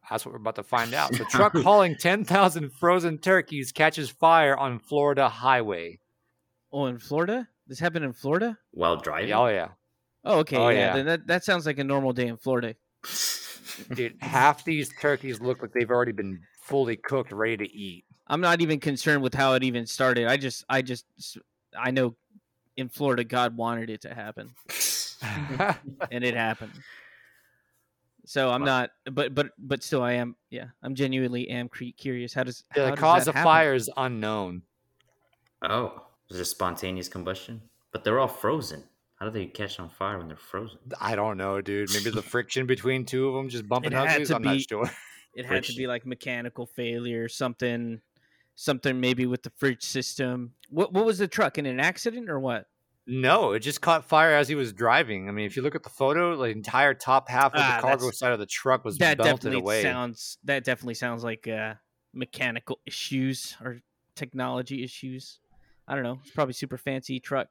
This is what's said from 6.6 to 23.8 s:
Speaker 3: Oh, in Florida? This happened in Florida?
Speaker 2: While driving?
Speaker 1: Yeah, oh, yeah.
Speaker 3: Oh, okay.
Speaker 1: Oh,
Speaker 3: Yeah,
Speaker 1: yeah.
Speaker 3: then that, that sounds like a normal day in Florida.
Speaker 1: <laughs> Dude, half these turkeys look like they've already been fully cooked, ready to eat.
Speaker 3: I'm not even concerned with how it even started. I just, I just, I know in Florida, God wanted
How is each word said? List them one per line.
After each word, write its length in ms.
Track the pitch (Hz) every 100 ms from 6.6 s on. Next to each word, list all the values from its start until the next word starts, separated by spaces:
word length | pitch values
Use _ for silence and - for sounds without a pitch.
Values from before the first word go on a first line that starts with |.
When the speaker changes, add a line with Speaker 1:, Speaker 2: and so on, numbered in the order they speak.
| _
Speaker 3:
Oh, 140 | 143 135
in 100 | 120
Florida? 500 | - 147 175 233 233 _ _
This 120 | 131
happened 240 | 175 165
in 80 | 143
Florida? 460 | 120 135 165 233 220 _
Speaker 2:
While 260 | - 85 82
driving? 320 | 73 76 98
Speaker 1:
Yeah, 100 | 104
oh, 80 | 120
yeah. 200 | 101 82 - _ _ _ _ -
Speaker 3:
Oh, 140 | -
okay. 180 | 156 131
Speaker 1:
Oh, 100 | 117
Speaker 3:
Yeah, 80 | 110 95
Speaker 1:
yeah. 80 | 92
Speaker 3:
then 100 | 139
that, 220 | 165 -
that 160 | 180 -
sounds 200 | 180 156
like 120 | 139
a 40 |
normal 280 | 139 139 135
day 140 | 123 120
in 80 | 113
Florida. 380 | 131 127 117 117 _ _
Speaker 1:
<laughs> 920 | - - - - - - - - -
Dude, 220 | 123 117 -
half 460 | - 131 139 147 -
these 260 | 156 135 -
turkeys 400 | 147 135 135 110
look 220 | 123 123
like 100 | 110
they've 180 | 123 113
already 220 | 120 120
been 300 | 107 98 92 - _
fully 340 | - 139 127 110
cooked, 340 | - 135 123
ready 260 | 101 110 110
to 140 | 101
eat. 300 | - 98 87 _ - _
Speaker 3:
I'm 140 | 151
not 180 | 175 170
even 180 | 165 151
concerned 400 | 151 135 - 147
with 100 | 131
how 200 | 135 135
it 100 | 131
even 220 | 131 120 113
started. 420 | - 131 120 117
I 80 | 139
just, 280 | 135 - -
I 120 | 131
just, 240 | 127 123 _ _ - 110 _ _ _ -
I 140 | 127
know 240 | 131 123 117 _ - _ _ _ -
in 140 | 127
Florida, 340 | - 143 123
God 320 | 117 123 120 117
wanted 340 | 117 117